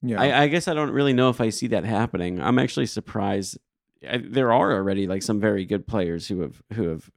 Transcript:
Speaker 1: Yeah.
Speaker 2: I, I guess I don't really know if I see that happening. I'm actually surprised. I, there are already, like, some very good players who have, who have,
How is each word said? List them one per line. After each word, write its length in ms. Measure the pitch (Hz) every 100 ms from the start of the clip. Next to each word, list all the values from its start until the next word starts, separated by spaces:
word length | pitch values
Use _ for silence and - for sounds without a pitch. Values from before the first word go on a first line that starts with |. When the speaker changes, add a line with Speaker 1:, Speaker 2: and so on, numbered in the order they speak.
Speaker 1:
Yeah. 180 | 127 104
Speaker 2:
I, 220 | 139 131
I 40 | 147
guess 200 | 170 185
I 60 |
don't 160 | 156 147
really 220 | 135 143
know 180 | 123 131
if 100 | 120
I 80 | 113
see 160 | - 123
that 160 | 107
happening. 560 | 95 104 120 92 87 90
I'm 180 | 76 127
actually 280 | 127 - 123
surprised. 720 | - - 107 101 98 95 - - _ _ _ -
I, 100 | 123
there 340 | 98 123 123
are 200 | 120 98
already, 340 | 101 98 98 95
like, 140 | 95
some 180 | - 104
very 240 | 107 101
good 220 | 92 101 -
players 420 | 113 87 85 -
who 120 | 90
have, 200 | 82 - _
who 140 | 107 87
have, 220 | 80 -